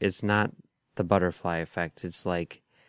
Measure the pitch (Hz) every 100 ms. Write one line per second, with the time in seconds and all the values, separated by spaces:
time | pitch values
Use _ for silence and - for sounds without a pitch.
0 | 101 - 104 104 107 - _ _ _ -
1 | 90 98 90 - 87 85 82 - 82 -
2 | 90 - 95 87 85 - _ _